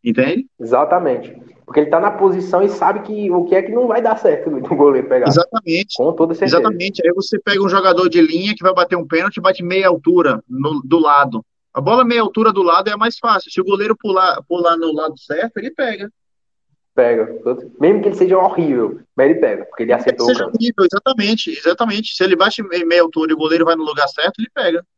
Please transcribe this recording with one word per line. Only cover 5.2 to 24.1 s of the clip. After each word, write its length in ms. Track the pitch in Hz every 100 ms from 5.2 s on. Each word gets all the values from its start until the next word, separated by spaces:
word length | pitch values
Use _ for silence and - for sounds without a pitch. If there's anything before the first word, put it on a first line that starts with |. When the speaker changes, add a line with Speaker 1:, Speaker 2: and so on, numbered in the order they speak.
| 135
Speaker 1:
Exatamente. 680 | 143 175 220 165 170 196
Speaker 2:
Com 160 | - 151
toda 220 | 165 165
certeza. 240 | 165 202 165
Speaker 1:
Exatamente. 440 | 220 180 190 196 170
Aí 60 |
você 260 | 180 196 208
pega 240 | - 196
um 60 | 196
jogador 400 | 196 190 175 180
de 100 | 170
linha 320 | 160 165 202
que 100 | 214
vai 100 | 175
bater 240 | 185 175 180
um 100 | 143
pênalti 300 | 160 196 208
e 40 |
bate 220 | 185 185
meia 240 | 175 190 185
altura 560 | 165 160 175 151 113 _
no, 320 | 127 143 147
do 180 | 131 165
lado. 460 | 151 143 135 113 - _ _
A 60 | 127
bola 240 | 143 240
meia 160 | 240 240
altura 300 | 214 220 226
do 120 | 196
lado 260 | 175 170 202
é 40 |
a 40 | 208
mais 200 | 233 -
fácil. 320 | 240 202 -
Se 120 | -
o 20 |
goleiro 320 | 185 196 214
pular, 460 | 220 208 185 185 -
pular 320 | - 175 170
no 160 | 165 165
lado 260 | 151 156 -
certo, 400 | - 151 226 214
ele 140 | 240
pega. 400 | 330 254 196 208 _ _ _ _ _ _ _ _
Speaker 2:
Pega. 460 | - 120 113 110 - 123 127 - -
Mesmo 220 | 156 214
que 80 | 202
ele 60 |
seja 220 | - 180 185
horrível, 600 | 185 170 160 127 110 - _
mas 140 | - 139
ele 100 | 165
pega, 240 | 143 98
porque 200 | - -
ele 100 | 117
acertou 320 | 120 - -
o 20 | 120
Speaker 1:
Seja 140 | -
Speaker 2:
canto. 120 | 95 226
Speaker 1:
horrível, 280 | 233 208 180
exatamente, 580 | 196 - 247 208 220 -
exatamente. 600 | 143 160 170 226 208 220
Se 80 | -
ele 100 | 190
bate 260 | 175 196 226
em 240 | 202 175
meia 160 | 165 170
altura 300 | 165 160 160
e 40 |
o 20 | 156
goleiro 260 | 156 165
vai 120 | 165 165
no 80 |
lugar 220 | 156 147
certo, 300 | 139